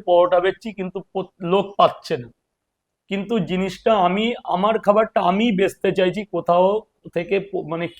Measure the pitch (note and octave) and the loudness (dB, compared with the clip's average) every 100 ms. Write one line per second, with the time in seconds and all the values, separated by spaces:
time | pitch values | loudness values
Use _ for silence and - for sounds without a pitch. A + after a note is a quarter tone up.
0 | F#3 F3 F3 F3+ F#3 F#3 A3+ G3 F#3 G3 | 2 4 4 4 2 -2 -8 -8 -8 -8
1 | - F#3+ F#3 - E3+ F#3+ G3 - E3+ - | -8 -8 -8 -8 0 0 0 2 0 0
2 | - A#2+ A#2 _ _ _ _ _ _ _ | -8 -8 -8 _ _ _ _ _ _ _
3 | - G3 G3+ A3+ D3+ F#3 F#3+ F#3 - G#3+ | -8 -6 -2 -2 -2 -2 -4 -2 2 2
4 | F3+ F#3+ A3+ A#3+ - F3 G3+ A3 - G#3 | 2 2 -2 -4 -4 0 0 0 2 0
5 | A3 - F#3+ F#3+ A#3 F#3 F#3+ - G3 F#3 | 0 0 0 0 0 0 -2 -2 -2 0
6 | F#3 F#3+ G3+ F3 E3 F3 F#3 G#3+ - _ | 0 -2 -6 -4 0 4 4 2 -6 _
7 | - E3+ E3+ G3 G3 F#3 D3+ E3 E3+ | -10 -8 -4 -4 -4 -8 -6 -6 -6